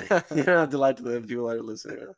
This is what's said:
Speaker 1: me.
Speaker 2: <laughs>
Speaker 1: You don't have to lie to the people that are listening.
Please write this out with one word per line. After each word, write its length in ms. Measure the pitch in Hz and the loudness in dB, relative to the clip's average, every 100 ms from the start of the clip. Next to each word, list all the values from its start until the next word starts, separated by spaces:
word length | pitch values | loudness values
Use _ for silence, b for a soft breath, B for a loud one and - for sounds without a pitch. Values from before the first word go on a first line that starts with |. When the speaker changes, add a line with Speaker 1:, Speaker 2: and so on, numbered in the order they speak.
Speaker 1:
me. 60 | - | 2
Speaker 2:
<laughs> 280 | 180 - 151 | 0 2 0
Speaker 1:
You 40 | |
don't 120 | 160 175 | 4 4
have 120 | 147 | 4
to 80 | 139 | 2
lie 160 | 135 | 2
to 80 | 127 | 2
the 180 | 123 120 | -2 -6
people 260 | 110 120 117 | -4 -4 -2
that 100 | 117 | -4
are 40 | |
listening. 440 | 113 110 - - - | -6 -10 -12 -14 -14